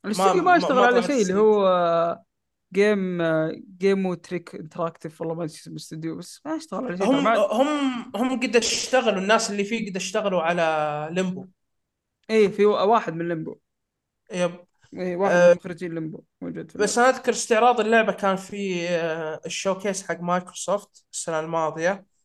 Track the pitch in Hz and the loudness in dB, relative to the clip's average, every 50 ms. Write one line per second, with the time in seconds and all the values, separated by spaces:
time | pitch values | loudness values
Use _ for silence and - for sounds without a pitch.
0 | - - 220 - 381 381 359 - 320 359 359 339 180 165 269 254 240 240 247 247 | -4 -4 0 2 4 4 4 4 6 6 4 4 4 4 4 4 4 6 4 4
1 | 233 - 285 254 202 180 185 202 214 214 214 208 196 190 185 180 175 170 170 170 | 2 2 2 2 2 2 2 4 4 4 4 4 4 4 4 4 2 2 2 2
2 | 170 170 170 - _ _ _ _ _ _ _ _ _ _ 180 190 202 214 214 196 | 0 0 -4 -8 _ _ _ _ _ _ _ _ _ _ 0 2 2 4 2 0
3 | 190 185 180 175 165 165 160 160 156 160 - - - - 185 175 185 196 196 196 | -2 -4 -2 -2 0 0 0 0 0 -2 -6 -10 -14 -20 -10 -2 0 0 2 2
4 | 190 185 175 170 - - 185 175 175 - - - 160 156 - - 170 165 165 _ | 0 -2 -4 -6 -8 -8 -8 -8 -8 -10 -16 -16 -16 -14 -6 -6 -6 -6 -6 _
5 | - 160 156 - 165 160 165 160 160 156 156 - - 165 160 156 - - 160 160 | -14 -14 -10 -8 -6 -6 -4 -4 -6 -8 -8 -12 -18 -16 -16 -16 -14 -12 -12 -10
6 | 160 160 160 170 175 - - - _ 294 320 311 311 - 190 190 262 247 175 180 | -8 -8 -10 -10 -14 -16 -18 -16 _ -8 -8 -8 -8 -8 -8 -8 -6 -6 -4 -2
7 | 202 220 269 277 - 220 226 208 202 202 208 226 277 294 302 294 277 262 254 233 | 2 2 2 2 2 2 2 2 2 0 2 0 0 0 0 -2 -2 -2 -4 -6
8 | - - - 196 247 254 262 226 247 240 214 233 220 - - - - - 254 254 | -10 -8 -6 -4 -2 -2 -2 -2 -4 2 2 2 2 2 -4 -4 -4 0 0 2
9 | 240 226 196 190 190 196 220 214 - - 202 202 202 202 233 233 226 202 180 190 | 2 2 -2 0 2 2 2 2 2 -2 -4 -4 -4 -4 -4 -6 -6 -6 -8 -8
10 | 185 - - 220 196 202 185 175 160 165 175 175 165 160 156 156 151 151 147 147 | -8 -4 -4 -4 -2 0 -2 0 0 0 0 2 0 0 0 0 -2 -2 -4 -6
11 | 151 156 175 180 190 185 185 190 190 190 _ _ _ _ _ _ _ _ _ _ | -6 -4 -4 -4 -4 -4 -6 -10 -14 -18 _ _ _ _ _ _ _ _ _ _
12 | _ _ _ _ _ - 220 220 214 190 - 202 202 208 208 - - 196 233 220 | _ _ _ _ _ 0 2 2 2 2 2 2 2 4 4 4 4 4 4 2
13 | - 175 160 165 170 170 170 160 160 - - _ _ _ _ _ _ _ _ _ | 2 -2 -6 -6 -4 -4 -4 -6 -6 -10 -12 _ _ _ _ _ _ _ _ _
14 | _ _ _ _ _ _ 214 180 180 170 175 - - _ _ _ _ _ - - | _ _ _ _ _ _ -4 -4 -4 -4 -4 -10 -20 _ _ _ _ _ -10 -8
15 | 185 185 180 175 196 - 254 175 175 180 175 180 - 185 175 160 180 170 165 165 | -6 -6 -2 -2 0 2 4 6 8 8 6 6 2 -12 -10 -10 -10 -8 -6 -6
16 | 160 160 - - _ _ _ _ 180 175 170 165 156 156 _ - 208 202 208 233 | -8 -8 -10 -14 _ _ _ _ -12 -10 -10 -10 -12 -14 _ -2 -2 0 2 4
17 | 240 262 254 233 - 247 220 - - - 233 220 233 247 240 240 214 220 226 226 | 4 4 2 2 -2 -2 -2 -2 0 0 2 4 6 4 4 4 2 4 4 4
18 | 220 202 185 - 202 196 190 185 190 - 208 202 202 190 180 175 170 175 175 165 | 4 2 -2 0 0 0 0 -2 -6 -10 -10 -8 -6 -4 -4 -4 -2 -2 -2 -2
19 | 165 165 160 165 160 156 156 - - - - - - 196 185 185 190 208 190 185 | -2 -2 -4 -4 -6 -8 -8 -8 -10 -10 -10 -4 -2 -2 -4 -2 -4 -6 -6 -4
20 | - - 170 170 175 175 180 180 180 185 - - - - 190 202 - _ _ - | -6 -8 -8 -6 -2 -2 -2 -2 -2 -6 -16 -12 -4 -4 -4 -4 -4 _ _ -20
21 | _ _ - - - 175 165 156 160 160 165 165 160 156 151 160 165 180 196 196 | _ _ -14 -10 -8 -4 -4 -4 -4 -4 -2 -2 -2 -2 -4 -2 -2 -2 -2 -2
22 | - _ _ _ | -10 _ _ _